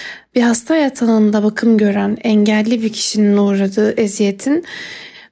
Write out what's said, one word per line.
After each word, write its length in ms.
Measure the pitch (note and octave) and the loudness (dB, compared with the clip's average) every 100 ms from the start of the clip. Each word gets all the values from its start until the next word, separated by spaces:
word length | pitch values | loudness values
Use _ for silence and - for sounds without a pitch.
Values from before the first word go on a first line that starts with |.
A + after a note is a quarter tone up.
| - - _ | -16 -18 _
bir 80 | B3 | 0
hasta 340 | A#3+ A#3 - D#4+ | 2 0 0 0
yatağında 680 | C#4 C4 A3+ A3 G#3 G#3+ | 0 0 0 2 2 2
bakım 360 | G#3 G#3+ A3+ A3 | 0 0 2 4
gören 380 | G#3 G3+ G3+ A3 | 2 0 -2 -2
engelli 600 | A#3 G#3+ G#3 G#3+ A3 A#3+ | 0 2 4 2 0 0
bir 100 | A3 | -2
kişinin 440 | - - G#3+ G#3 G3+ | -4 -4 0 2 2
uğradığı 640 | G3+ G3 G3 G3 G#3+ A3 | 2 0 0 0 0 0
eziyetin 640 | G#3+ - G3+ G3 C4+ D#4+ - - - - - - - | -2 0 -2 -2 -2 -2 -4 -14 -16 -16 -20 -20 -20